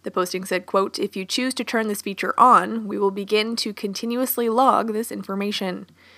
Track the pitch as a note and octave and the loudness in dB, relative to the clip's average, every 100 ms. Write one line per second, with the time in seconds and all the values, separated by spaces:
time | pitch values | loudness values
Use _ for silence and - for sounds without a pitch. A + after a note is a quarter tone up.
0 | - F#3+ F3+ F#3 F#3 F#3 F#3 G3 G3 - | -6 -4 -2 -4 -4 -4 0 0 0 -2
1 | G3+ F#3+ F#3 - B3+ B3+ A#3 A3+ A3 G3+ | -6 -6 -4 -2 -2 -2 -2 -2 -2 -4
2 | G3+ F#3+ - - B3 G3 F#3+ A3+ G#3 G3+ | -6 -4 -2 6 8 8 4 -2 -4 0
3 | G3 G3 G3+ G#3+ A3 A#3 A3 G3+ G3+ F#3+ | 0 -2 0 0 0 -4 -6 -6 -6 -4
4 | A3+ A#3+ B3+ - A#3 A3+ C4 - A3+ G#3+ | -4 -2 -2 0 2 4 6 6 2 -4
5 | A#3 G#3 F#3+ G3 G3+ G#3 F#3+ F#3 - _ | -6 -8 -6 -4 -2 -2 -4 -6 -12 _
6 | - | -20